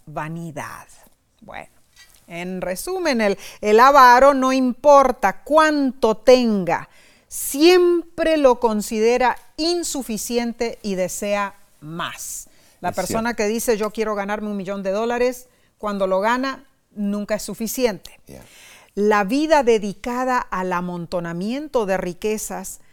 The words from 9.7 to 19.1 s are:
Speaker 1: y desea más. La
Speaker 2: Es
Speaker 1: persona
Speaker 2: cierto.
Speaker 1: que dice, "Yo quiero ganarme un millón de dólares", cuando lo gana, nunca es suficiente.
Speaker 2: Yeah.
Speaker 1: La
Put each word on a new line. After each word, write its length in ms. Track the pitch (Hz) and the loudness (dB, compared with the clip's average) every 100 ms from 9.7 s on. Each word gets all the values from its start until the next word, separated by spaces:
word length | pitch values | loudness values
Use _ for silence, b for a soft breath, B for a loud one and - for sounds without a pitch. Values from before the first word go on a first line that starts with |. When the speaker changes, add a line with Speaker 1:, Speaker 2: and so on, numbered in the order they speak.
| 349 330 285 226 214 - 240 240 226 233 - | -2 -4 -6 -6 -8 -6 -4 -4 -6 -8 -8
Speaker 1:
y 140 | 214 185 | -6 -4
desea 580 | 180 - 202 202 202 - _ _ | -4 -6 -4 -4 -6 -10 _ _
más. 680 | 151 165 139 - - - - b b b | -14 -10 -8 -10 -14 -14 -16 b b b
La 80 | 180 | -8
Speaker 2:
Es 60 | 175 | -6
Speaker 1:
persona 340 | 185 226 233 | -4 -4 -4
Speaker 2:
cierto. 60 | 226 | -4
Speaker 1:
que 100 | 208 | -4
dice, 280 | 226 240 214 | -2 -2 -2
"Yo 120 | 214 | -2
quiero 240 | - 214 | -6 -6
ganarme 340 | 208 196 214 208 | -4 -6 -6 -6
un 60 | 202 | -8
millón 260 | 180 202 | -8 -8
de 80 | 190 | -4
dólares", 580 | 196 233 240 247 247 - _ _ _ | -4 -4 -2 -2 -4 -14 _ _ _
cuando 280 | 208 202 190 | -6 -2 0
lo 140 | 190 | 2
gana, 460 | 214 247 269 262 - _ _ | 2 0 -2 -6 -14 _ _
nunca 420 | - 202 208 208 208 | -6 -4 -4 -4 -6
es 60 | |
suficiente. 800 | - 202 226 - 240 180 - - - | -6 -8 -8 -2 -2 -4 -14 -20 -20
Speaker 2:
Yeah. 180 | - - b b b b | -20 -20 b b b b
Speaker 1:
La 300 | - 208 | -2 2